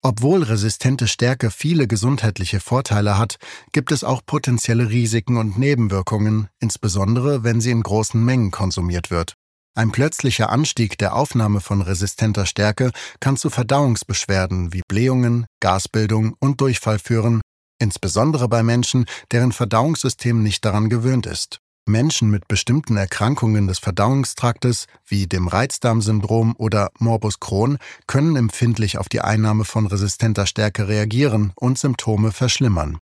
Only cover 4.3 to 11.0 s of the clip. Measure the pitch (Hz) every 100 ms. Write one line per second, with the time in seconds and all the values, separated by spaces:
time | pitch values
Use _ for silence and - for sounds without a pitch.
4.3 | 151 - 120 - 117 120 117 113 113 107
5.3 | 123 110 98 135 139 110 95 92 110 104
6.3 | 110 107 _ 113 - 107 95 98 117 135
7.3 | 139 117 117 113 117 107 107 110 113 117
8.3 | 131 107 - 95 90 87 87 - 87 82
9.3 | - _ _ _ - 113 104 147 - 135
10.3 | - 110 117 156 - 110 -